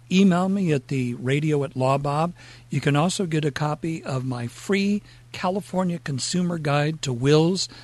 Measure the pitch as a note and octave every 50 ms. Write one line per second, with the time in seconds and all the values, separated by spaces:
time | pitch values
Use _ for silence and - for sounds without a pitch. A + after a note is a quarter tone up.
0 | - - F3+ F#3 G3 G3 E3+ F3 F#3 F#3+ F#3+ G#3 F#3+ E3 D3+ C3+ A#2+ - C#3+ C3
1 | B2+ A#2+ A#2+ G#2+ B2 B2+ C#3 D3+ D3+ D#3 D3+ C#3+ C#3 - - B2+ C3 C3 C3+ C#3+
2 | C#3+ C#3+ C#3+ D3+ E3 F3 F3 - - - - - - - - C#3 - D3 C#3 C#3+
3 | D#3+ F#3 - - G3 E3 D#3+ D#3 D3+ D3 B2+ - D3+ D3+ D3+ D3 - E3 E3 -
4 | - - C#3 C3 B2+ C3 B2 A#2+ A#2+ A#2+ - - - - G3 G3 G3 G3+ G3+ G#3
5 | - - - - - - - - - F3+ F#3 G#3 F#3+ - - F#3 F#3 F3+ E3+ E3
6 | - - C#3 B2 - - - F3 F3+ F3 F3 E3 D3 C#3+ C#3+ D3 D3 D#3 D#3+ D#3
7 | - C3+ B2 A#2 B2+ C#3 D3+ D#3 D#3+ E3+ G3 F#3 - - - -